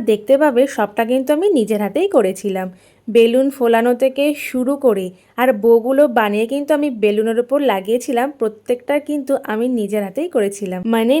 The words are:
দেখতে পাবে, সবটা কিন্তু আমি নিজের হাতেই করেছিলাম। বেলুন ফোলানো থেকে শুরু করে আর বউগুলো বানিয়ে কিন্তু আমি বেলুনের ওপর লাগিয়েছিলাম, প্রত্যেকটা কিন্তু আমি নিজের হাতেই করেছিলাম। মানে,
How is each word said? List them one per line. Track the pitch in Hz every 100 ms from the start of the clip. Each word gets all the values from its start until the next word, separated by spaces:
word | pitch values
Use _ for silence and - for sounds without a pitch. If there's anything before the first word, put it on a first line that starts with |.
| 226
দেখতে | 208 208 269
পাবে, | 302 240 269 -
সবটা | 208 - 226
কিন্তু | 254 262 302
আমি | 403 311
নিজের | 208 208
হাতেই | 202 247 392 320
করেছিলাম। | 190 196 202 185 185 180 _ _ -
বেলুন | 233 233 240 269 269
ফোলানো | 233 226 240 240
থেকে | 262 262 294 285 -
শুরু | 254 254 277
করে | 269 196 185 185 _ -
আর | 262 220
বউগুলো | 226 233 233 269 294 233
বানিয়ে | 208 208 226
কিন্তু | 277 285 302
আমি | 294 226
বেলুনের | 208 208 220 226
ওপর | 240 285 269
লাগিয়েছিলাম, | 196 190 247 240 240 269 -
প্রত্যেকটা | 220 214 - 240 - 294 294
কিন্তু | 294 262 269 240
আমি | 214 254
নিজের | 240 202 208 196
হাতেই | 226 349
করেছিলাম। | 254 202 202 190 180 220
মানে, | 226 226 294